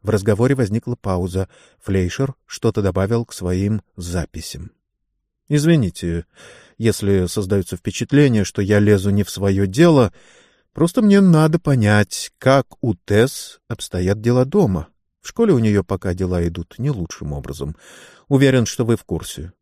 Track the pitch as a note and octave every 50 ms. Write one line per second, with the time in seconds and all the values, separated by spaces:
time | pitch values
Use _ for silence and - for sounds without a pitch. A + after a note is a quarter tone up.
0 | - G#2 A2 G2+ G2 A2 G#2 G2 A#2+ B2+ C#3 C3 A#2+ G2 G#2 A#2 _ B2 A#2+ _
1 | - G#2 F#2 F2 F2+ F#2 F2 F#2+ F#2+ _ _ _ _ _ _ _ _ - F#2+ F#2+
2 | F#2 F2 - - C3+ C3+ - _ _ _ - - - A2+ - A2 G2+ F#2+ F2 F#2
3 | F#2+ G2 A#2 A#2 A#2 _ - - F2+ F2+ F#2 F#2 G2 G2+ A2 G2+ _ _ _ -
4 | F2 F2 F2 F2 D#2+ - - E2 - - - - - - _ _ _ _ _ _
5 | _ _ _ _ _ _ _ _ _ _ D3 D3 C#3+ E3 E3+ D3+ A2+ F2 - -
6 | - E2+ E2+ E2+ - _ _ - - - - - - _ _ - A2 A2+ G2+ -
7 | G#2+ G2 G2 F#2+ F2+ F2 - A2 G2 F#2 G#2 G2 F2+ - - - _ G#2+ - -
8 | - - C#3+ C#3+ D3 C3+ A#2+ G#2+ G2 - - - G2+ F#2 G#2 G#2 G#2 G#2 G#2 G2
9 | F#2 G2+ G2 G#2 G2 - - - G2 G2+ G2 G2 G2+ F#2+ F#2+ B2+ E3+ F3 D#3 C3+
10 | A#2+ G2 _ _ _ _ _ _ _ _ _ _ _ _ _ - D#3+ E3+ - C4+
11 | G#3+ G#3 G3 G3+ G3 F#3 E3 D#3 D#3 D#3 D#3 E3+ _ D3+ C#3 B2 G#2+ G#2 G#2 G#2
12 | G#2 _ - - - - _ _ - C3 C3+ C#3 - _ - _ - A2+ - _
13 | _ - G#2 G#2+ A#2 C3+ - - - - - _ _ _ A2+ - - - - F2+
14 | F2+ F#2 G2+ G#2+ G#2+ A#2 B2 B2+ B2+ C3 - G#3 F3 A2+ F#2 E2 D#2 _ _ _
15 | _ _ _ _ _ - - - A#3 G#3 E3+ A#2+ A2+ G#2+ G#2 G2+ F2+ - G2+ F#2
16 | - F#2+ F2 F2+ F#2+ F2+ F2+ F2 E2+ E2+ E2+ F2 E2+ _ - - C3+ D3 C#3 G2
17 | E2+ - - - - D2 C#2+ C#2+ C2 - C#2 - C#2 D2 D#2+ _ _ - - -
18 | - - - _ _ _ C#3 C3+ C#3 C3+ C3 B2+ A2+ - - - A#2+ A2 A#2 -
19 | - - F2+ D#2+ - - - - - F2 _ _